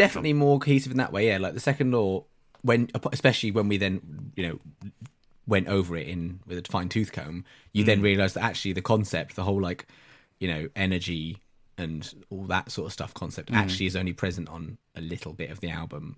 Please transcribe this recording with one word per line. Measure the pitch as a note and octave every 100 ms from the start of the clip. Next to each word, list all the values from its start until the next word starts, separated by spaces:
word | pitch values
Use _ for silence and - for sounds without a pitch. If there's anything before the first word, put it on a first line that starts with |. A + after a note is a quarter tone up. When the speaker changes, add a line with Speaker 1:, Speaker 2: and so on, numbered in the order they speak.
Speaker 1:
definitely | G3 D#3+ D#3
more | D3 C#3+ C#3
cohesive | C#3+ C3+ C3
in | B2+
that | -
way. | G2 A2
Yeah, | F#2+
like, | F#2
the | F#2
Second | C#3 C#3 B2+
Law, | B2 G2 F#2+ - _ _ _
when, | B2 A#2 A#2+ A2+ -
especially | B2+ C3 A#2 A2
when | G#2+ G2+
we | G2+
then, | G2 F#2+ E2 D2 D2 F#2+
you | E2+
know, | - D2+ - G2 - - _ _ _ -
went | G2+ F#2
over | G2 F2 E2
it | C#2
in | F2+ E2+ F#2 -
with | F2
a | E2+
fine | F#2+ F2
tooth | A2 G#2
comb, | - C#2+ F2 - - _
you | G#2
then | G#2 G2+
Speaker 2:
Mm. |
Speaker 1:
realise | G2+ G2 F#2+
that | -
actually | A2+ - G2
the | F#2
concept, | - A2 G#2 E2+ D2 -
the |
whole, | F#2 G2
like, | F2+ F2+ - - - - _ -
you | F#2
know, | D#2 D#2+ -
energy | F#2+ F#2 F2 E2 D#2+ - _ _ _ -
and | E2 D#2 - - -
all | F#2+ F#2+
that | F#2 -
sort | - D#2+
of |
stuff | - -
concept | - E2 - -
Speaker 3:
Mm. | A2+
Speaker 1:
actually | F#2+ F#2 F#2
is | F#2
only | F#2
present | E2+ F#2+ F2 D#2
on | E2 D#2+ G#2 _ -
a |
little | E2 F2 -
bit | - D2
of | -
the | E2+
album | D#2+ D#2+ D2 D#2